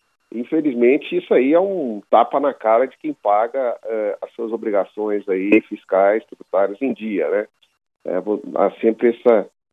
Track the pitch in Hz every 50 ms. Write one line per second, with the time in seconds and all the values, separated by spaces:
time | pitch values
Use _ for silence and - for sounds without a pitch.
0 | _ _ _ _ _ _ - 113 120 - 160 160 151 151 120 120 120 120 139 156
1 | - - 175 180 - - 214 147 127 135 156 170 190 202 196 180 143 123 110 101
2 | - _ - 110 120 - - 143 139 143 127 - - 110 113 117 131 131 - _
3 | - 156 143 - _ 104 101 104 113 120 - 135 131 120 113 - - 107 113 110
4 | 107 104 95 - - - _ - 117 110 113 113 113 113 101 98 92 - _ 107
5 | 107 107 104 104 98 - 92 95 95 101 107 107 - - 104 - _ - 95 92
6 | 98 101 107 113 - _ - - - _ - 92 101 95 101 - 139 131 113 -
7 | 107 110 101 90 78 73 92 104 107 - _ _ _ _ _ _ _ _ _ _
8 | _ - 87 92 - 104 107 - - - - - 98 95 - - - 113 110 -
9 | - 120 113 - - 123 117 104 92 - _ _ _ _